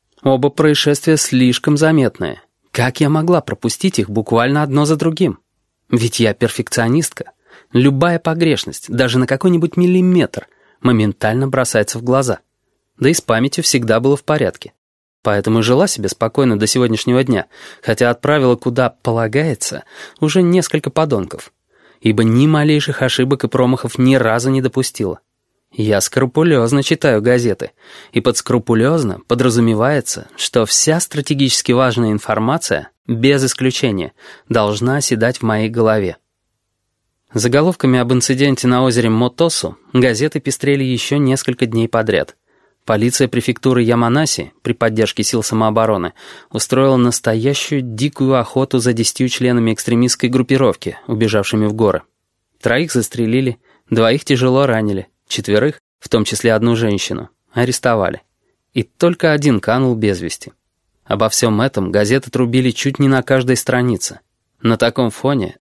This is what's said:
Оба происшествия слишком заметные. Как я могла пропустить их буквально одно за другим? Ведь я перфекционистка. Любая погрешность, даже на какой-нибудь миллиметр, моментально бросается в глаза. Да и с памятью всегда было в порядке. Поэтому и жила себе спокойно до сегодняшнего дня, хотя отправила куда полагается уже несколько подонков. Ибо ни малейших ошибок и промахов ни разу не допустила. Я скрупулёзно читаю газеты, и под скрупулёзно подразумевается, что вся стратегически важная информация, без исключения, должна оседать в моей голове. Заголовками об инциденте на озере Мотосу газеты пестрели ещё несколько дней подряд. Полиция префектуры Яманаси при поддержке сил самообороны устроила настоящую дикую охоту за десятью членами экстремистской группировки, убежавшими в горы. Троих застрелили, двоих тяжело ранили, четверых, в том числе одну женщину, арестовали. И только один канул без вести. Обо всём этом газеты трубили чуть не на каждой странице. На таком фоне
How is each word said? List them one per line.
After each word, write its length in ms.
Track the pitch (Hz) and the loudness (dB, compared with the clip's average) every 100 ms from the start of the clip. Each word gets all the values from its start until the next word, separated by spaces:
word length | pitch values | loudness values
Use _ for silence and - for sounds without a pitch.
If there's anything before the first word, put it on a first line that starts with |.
| _ _ | _ _
Оба 260 | 135 131 139 | 0 2 0
происшествия 680 | - 156 147 147 143 - 156 | 2 2 2 0 0 0 0
слишком 580 | - 127 127 123 - 147 | 2 2 2 2 0 2
заметные. 680 | 156 160 120 - 82 - _ _ _ | 4 4 2 -2 -10 -10 _ _ _
Как 300 | - 123 - | -2 -2 0
я 80 | 147 | 0
могла 320 | 156 165 170 | 0 2 0
пропустить 580 | - - 117 - 190 - | 0 -6 -6 -2 -4 -2
их 100 | 101 | -2
буквально 540 | 107 107 117 123 147 | -4 0 0 2 0
одно 220 | 147 139 147 | 0 0 0
за 100 | 156 | 2
другим? 440 | 165 156 175 95 _ _ _ _ - | 0 0 -2 -2 _ _ _ _ -4
Ведь 300 | 117 117 - | -2 -2 0
я 140 | 113 | 0
перфекционистка. 960 | 101 117 - 107 - 117 143 156 - - _ _ - _ | 0 -2 -4 -6 -2 0 0 -2 -8 -18 _ _ -20 _
Любая 460 | 123 139 135 170 170 | 2 2 2 0 0
погрешность, 720 | 165 160 165 131 - - - | -2 0 0 0 -4 -12 -10
даже 300 | 120 127 127 | -2 0 0
на 80 | 127 | 0
какой-нибудь 500 | 135 190 170 165 - | 0 2 2 0 0
миллиметр, 720 | 180 185 180 180 - - - _ _ _ | 2 4 4 2 0 -4 -16 _ _ _
моментально 680 | 127 113 104 - 110 120 135 | 0 2 2 0 -2 0 -2
бросается 520 | 135 123 110 104 117 | -2 0 0 -2 -4
в 40 | |
глаза. 360 | 123 131 127 101 _ _ _ _ _ - | -2 0 0 -4 _ _ _ _ _ -2
Да 120 | 135 | 0
и 40 | |
с 80 | 165 | 0
памятью 420 | - 113 139 - | 0 0 0 -2
всегда 360 | - 123 113 110 | -2 -2 2 2
было 160 | 131 143 | 2 0
в 80 | |
порядке. 500 | - 151 101 - - _ _ _ _ _ | 0 -2 0 -4 -18 _ _ _ _ _
Поэтому 380 | - 101 104 113 | -2 0 2 0
и 40 | |
жила 240 | 113 127 196 | 2 2 2
себе 220 | - 98 | -2 -6
спокойно 480 | - 110 - 131 104 | -4 -4 0 0 2
до 80 | 107 | 0
сегодняшнего 580 | 127 120 110 - 123 | 0 0 0 0 0
дня, 220 | 127 107 - - - - | 2 -2 -4 -14 -20 -12
хотя 280 | - 110 120 | -4 0 0
отправила 460 | 120 143 151 127 120 | 0 0 2 2 2
куда 340 | 127 120 123 | 0 -2 -2
полагается 920 | - - 117 110 131 160 117 - - - - - - | -2 -4 -2 0 -2 -2 -4 -6 -10 -14 -20 -20 -4
уже 220 | 156 185 | -2 2
несколько 480 | 175 180 - 156 147 | 2 2 0 -4 -2
подонков. 640 | 156 156 113 87 - - _ _ _ _ _ | -2 0 0 -4 -10 -16 _ _ _ _ _
Ибо 220 | 113 110 | -2 2
ни 240 | 113 120 151 | 2 4 4
малейших 540 | 156 151 151 143 135 | 4 2 2 0 -2
ошибок 420 | 131 - 127 139 | -2 0 0 0
и 40 | 113 | -2
промахов 500 | 127 127 131 131 - | 0 0 0 -4 0
ни 180 | 127 135 | 2 4
разу 340 | 113 113 131 | 2 0 0
не 120 | 135 | 0
допустила. 580 | 127 131 131 - 98 78 _ _ _ _ _ | -2 -2 -4 -4 -6 -6 _ _ _ _ _
Я 300 | - 107 101 | -6 0 0
скрупулёзно 800 | - 131 131 156 170 139 117 143 | 0 -2 -2 0 2 2 2 0
читаю 380 | 131 160 147 110 | 0 0 2 2
газеты, 500 | 113 123 120 95 - _ - - - | 2 2 0 -4 -8 _ -20 -20 -6
и 100 | 120 | -2
под 160 | 123 - | 0 -2
скрупулёзно 840 | - 120 104 113 127 165 117 95 - | 0 -2 2 0 2 0 -2 -6 -4
подразумевается, 1000 | 120 123 117 117 107 123 147 - - - - | 0 2 2 2 2 0 0 -4 -10 -12 -10
что 300 | - 120 110 | -2 0 0
вся 340 | - - 165 | 0 0 0
стратегически 720 | - 147 139 143 135 - - | -2 -6 -4 0 0 0 0
важная 400 | 123 127 117 110 | 2 2 2 0
информация, 800 | 107 - 110 110 160 - 78 - _ - | -2 -2 -2 0 -2 -2 -6 -6 _ -8
без 360 | 113 131 139 | 0 2 2
исключения, 720 | 131 - 131 - 127 95 78 _ - - - | 0 0 -2 -2 -2 -2 -6 _ -20 -20 -4
должна 500 | 113 104 104 123 139 | 0 0 0 -2 -2
оседать 400 | - 113 117 - | -2 0 0 -2
в 60 | |
моей 260 | 110 107 110 | -2 -2 -2
голове. 480 | 117 110 107 95 - _ _ _ _ _ _ _ _ _ _ _ | 0 0 0 -2 -8 _ _ _ _ _ _ _ _ _ _ _
Заголовками 640 | 113 120 139 156 - 135 127 | -4 0 2 0 0 0 2
об 160 | 120 | 2
инциденте 540 | 127 - 131 139 131 123 | 0 0 0 0 0 0
на 160 | 127 | 2
озере 260 | 131 117 117 | 2 2 0
Мотосу 680 | 110 123 - 165 - 87 - _ | 2 0 0 -2 -2 -8 -10 _
газеты 480 | 127 127 110 147 151 | 0 2 2 -2 -4
пестрели 440 | 135 - 135 139 | -6 -4 0 0
ещё 340 | 131 120 - 143 | 0 -4 -2 0
несколько 480 | 135 135 - 127 120 | 2 0 -2 -2 -2
дней 220 | 113 113 | 0 0
подряд. 480 | 113 110 92 - - _ _ _ _ - | 0 0 0 -2 -10 _ _ _ _ -2
Полиция 420 | 110 120 - 127 | 0 0 2 0
префектуры 540 | 120 120 120 135 123 | 0 -2 -2 0 2
Яманаси 720 | 117 117 117 139 156 - - _ | 2 2 2 2 0 -4 -8 _
при 120 | - | -6
поддержке 500 | 117 117 110 107 - | -2 -2 0 -2 -2
сил 180 | 104 117 | -4 -2
самообороны 720 | - 110 110 107 110 101 87 - - - - | -2 0 0 2 0 0 -4 -10 -20 -20 -12
устроила 460 | 107 - 127 135 127 | -8 -2 0 2 4
настоящую 840 | 120 - - 110 127 139 - 147 | 2 0 -2 -2 -2 -4 -4 -6
дикую 540 | 123 110 143 - 135 131 | -6 -4 -4 -2 0 0
охоту 420 | 117 131 131 131 | 0 -2 0 0
за 160 | 120 | 0
десятью 360 | 117 110 - 127 | 0 -2 -2 -4
членами 440 | - 123 120 113 | 0 0 2 0
экстремистской 560 | 107 - 120 123 - 123 | -2 -2 0 0 0 0
группировки, 680 | 131 127 135 123 - - - - | 0 0 2 2 0 -6 -12 -8
убежавшими 580 | 113 113 107 98 107 107 | -2 0 0 0 -2 -2
в 80 | |
горы. 300 | 110 107 87 - _ _ _ _ _ | 0 0 0 -6 _ _ _ _ _
Троих 300 | 117 123 165 | -2 -2 0
застрелили, 640 | 123 107 120 110 123 131 117 _ _ - | -2 -4 -4 -2 0 -2 -6 _ _ -4
двоих 340 | 113 113 139 - | 0 2 0 0
тяжело 420 | 131 127 131 139 | 0 2 2 2
ранили, 400 | 110 107 98 95 _ - | 0 -2 -4 -8 _ -10
четверых, 520 | - - 104 139 - _ _ | -8 0 0 0 -4 _ _
в 100 | - | -4
том 160 | 113 104 | -2 0
числе 280 | 107 117 | 0 0
одну 220 | 110 117 117 | 2 2 0
женщину, 540 | 117 98 - - - _ _ | 0 -2 -4 -8 -10 _ _
арестовали. 680 | - 120 123 127 113 92 - _ _ _ _ _ | -4 -2 0 0 0 0 -4 _ _ _ _ _
И 100 | 123 | -6
только 480 | - - 170 170 165 | -6 0 0 2 0
один 280 | 147 147 110 | 2 2 0
канул 360 | - 123 131 110 | 0 0 0 0
без 260 | 107 90 | 0 -2
вести. 300 | 85 - - _ _ _ _ _ - | -4 -10 -16 _ _ _ _ _ -6
Обо 240 | 104 110 | 0 0
всём 320 | - 117 104 | 0 0 0
этом 300 | 131 - 90 | -2 -2 -2
газеты 380 | 98 104 131 - | 0 0 0 -2
трубили 400 | 123 123 127 127 | -2 0 0 0
чуть 300 | - 143 135 | -2 -4 0
не 80 | 139 | 2
на 160 | 131 | 2
каждой 320 | - 135 123 123 | 2 0 0 -2
странице. 640 | - 127 123 101 - - _ _ _ _ | 0 0 0 -2 -4 -12 _ _ _ _
На 160 | 113 110 | -2 2
таком 320 | 117 123 117 | 0 0 -4
фоне 480 | - 135 139 92 - | -2 -4 -2 -4 -10